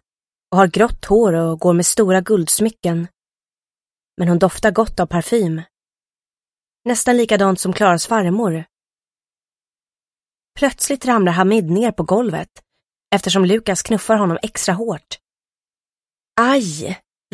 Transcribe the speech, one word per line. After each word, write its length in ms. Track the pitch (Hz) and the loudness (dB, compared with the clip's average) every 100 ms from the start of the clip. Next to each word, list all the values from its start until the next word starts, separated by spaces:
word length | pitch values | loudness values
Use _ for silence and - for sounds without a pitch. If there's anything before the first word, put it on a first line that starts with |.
| _ _ _ _ _ | _ _ _ _ _
och 80 | 180 | 2
har 80 | 190 | 2
grått 380 | 185 233 - | 4 0 0
hår 280 | - 208 220 | 0 4 4
och 280 | 165 165 160 | 2 0 0
går 120 | 180 | 2
med 140 | 170 175 | 2 2
stora 340 | - 196 185 | 2 2 2
guldsmycken. 880 | 180 208 160 - 220 - 175 170 170 _ _ _ _ _ _ _ _ _ _ - | 2 0 2 0 0 -2 -4 -4 -6 _ _ _ _ _ _ _ _ _ _ -4
Men 120 | 175 | 0
hon 100 | 170 | 2
doftar 320 | 185 - 220 | 2 2 0
gott 300 | 190 226 - | 0 -2 -2
av 60 | 170 | -2
parfym. 560 | 175 - 233 175 160 170 _ _ _ _ _ _ _ _ _ _ _ | -4 -2 0 0 -4 -10 _ _ _ _ _ _ _ _ _ _ _
Nästan 320 | 240 233 254 240 | -4 -2 0 0
likadant 440 | 226 208 196 185 | 2 2 2 0
som 120 | 185 | -2
Klaras 340 | 180 202 170 - | 0 2 2 0
farmor. 580 | 226 180 202 220 160 165 _ _ _ _ _ _ _ _ _ _ _ _ _ _ _ _ _ _ | 0 0 0 -2 -4 -8 _ _ _ _ _ _ _ _ _ _ _ _ _ _ _ _ _ _
Plötsligt 500 | - 277 - - 277 | -4 -4 -2 -4 -2
ramlar 280 | 254 233 180 | 0 2 2
Hamid 380 | 170 190 220 160 | 2 2 2 2
ner 220 | 185 233 | 0 0
på 100 | 214 | -2
golvet 600 | 160 202 240 156 - _ _ _ _ _ _ | -2 0 0 -6 -10 _ _ _ _ _ _
eftersom 300 | 196 190 196 | -4 0 0
Lukas 380 | 180 220 214 180 | 2 2 -2 -6
knuffar 340 | - 214 - 220 | -2 -4 0 0
honom 220 | 190 165 | 0 -2
extra 320 | 220 - - | -6 -6 -4
hårt. 440 | 180 233 165 _ - _ _ _ _ _ _ _ _ _ _ _ - | -4 -4 -8 _ -20 _ _ _ _ _ _ _ _ _ _ _ -2
"Aj!" 600 | 240 277 196 151 - 185 _ _ _ | 0 0 -2 -8 -10 -10 _ _ _